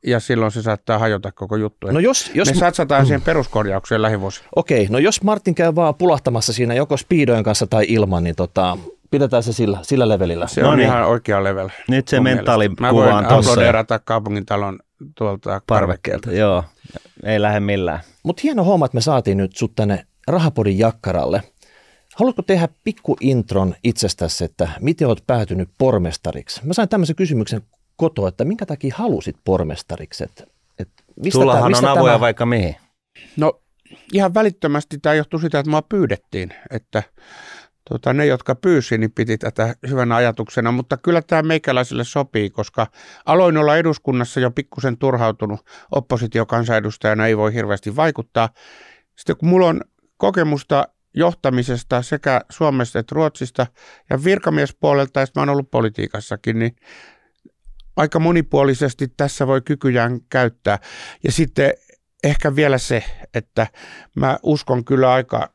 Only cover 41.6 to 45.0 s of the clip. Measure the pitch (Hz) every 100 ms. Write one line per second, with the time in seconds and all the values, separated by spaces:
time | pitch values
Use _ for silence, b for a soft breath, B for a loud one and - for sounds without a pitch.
41.6 | 156 127 127 127 117 - 135 110 101 -
42.6 | 107 - 110 B B B - 160 180 156
43.6 | 151 156 165 151 - 127 120 - 127 120
44.6 | 139 - 131 120